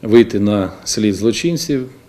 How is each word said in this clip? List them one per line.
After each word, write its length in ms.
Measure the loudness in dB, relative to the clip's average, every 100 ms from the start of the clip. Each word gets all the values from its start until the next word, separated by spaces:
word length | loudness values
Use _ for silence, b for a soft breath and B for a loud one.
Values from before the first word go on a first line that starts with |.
вийти 380 | 6 4 4 2
на 320 | 0 0 -2 -8
слід 320 | -8 -2 0 0
злочинців 720 | -2 -2 -4 -4 -4 -4 -6 -16